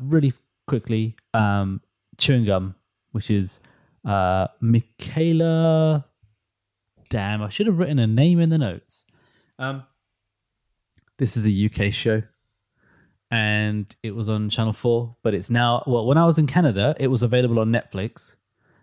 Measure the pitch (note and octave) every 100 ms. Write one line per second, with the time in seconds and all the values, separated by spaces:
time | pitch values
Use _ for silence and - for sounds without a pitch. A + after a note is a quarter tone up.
0 | C3 D#3+ C#3 - _ _ - A#2 - A2
1 | A2 - _ A2+ G#2 G2+ F#2+ F#2+ - _
2 | _ - - B2+ G#2 F#2+ F#2+ - _ _
3 | _ G#2 - G2+ F#2 - _ _ _ _
4 | - G2 F#2 F#2 F#2+ - A#2 A#2 - -
5 | - D#3+ E3 D#3+ E3 D#3+ E3 D#3+ D#3 D3+
6 | - _ _ _ _ _ _ _ _ _
7 | - A#2 G2 G#2+ G#2 - G#3+ E3+ F3+ C#3+
8 | A2 A2 D#3+ E3+ E3 D#3+ A2 E2+ - -
9 | - _ _ _ _ - C3+ C3+ C3 _
10 | _ _ _ _ _ _ _ _ _ _
11 | _ - C3 A#2+ G#2+ G2 G#2 - G2+ -
12 | A#2 A2 G#2 _ _ _ _ _ _ _
13 | _ _ - A#2 G#2+ G#2+ G#2+ G#2+ G2+ -
14 | A2+ G#2 G#2+ G#2+ G#2 - A2+ G#2+ A#2+ A#2
15 | A#2 - A2+ G2 F2+ A#2 A#2+ A#2+ - A#2+
16 | A2+ D3+ E3+ D#3+ C#3+ F3 D#3 G2 A#2+ D3+
17 | C3+ B2 A#2 B2+ B2+ A2+ A2 A#2 - F#2+
18 | A2 - - - _ _ _ _